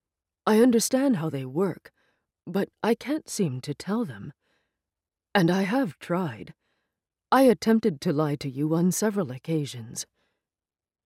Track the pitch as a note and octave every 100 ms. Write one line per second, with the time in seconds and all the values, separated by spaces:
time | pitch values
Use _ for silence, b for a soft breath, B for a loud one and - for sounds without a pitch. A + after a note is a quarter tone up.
0 | _ _ _ _ - G#3+ B3 A3+ - C4
1 | C#4 F#3+ D#3+ C#3 C3 C#3+ F#3+ - - _
2 | _ _ _ _ - F#3 - _ G#3 A#3
3 | A#3+ D4+ - - E3+ B2+ - C#3 - A3
4 | F#3+ G#2 D3 - _ _ _ _ _ _
5 | _ _ _ G3+ E3+ F#3+ F#3+ C4 A3+ -
6 | - F3 E3 A2 - - _ _ _ _
7 | _ _ - B3 C4 G3+ A3 A3+ A3 C#3
8 | F#3 D3 D3+ D3 C#3 B2+ D3+ E3 F3+ -
9 | G#3+ G3+ C#3 C3 - D#3+ C#3 B2 A2+ C3
10 | - _ _ _ _ _ _ _ _ _